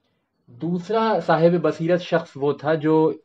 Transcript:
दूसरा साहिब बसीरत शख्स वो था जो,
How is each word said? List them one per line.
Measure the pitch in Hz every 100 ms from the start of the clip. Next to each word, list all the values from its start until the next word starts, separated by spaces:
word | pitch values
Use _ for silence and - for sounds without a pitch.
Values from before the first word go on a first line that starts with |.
| _ _ _ _ _
दूसरा | 120 160 180 - 226 220 185
साहिब | 175 160 170 175
बसीरत | 156 151 165 175
शख्स | - 165 - 139
वो | 143
था | 143 143 160
जो, | 151 160 160 156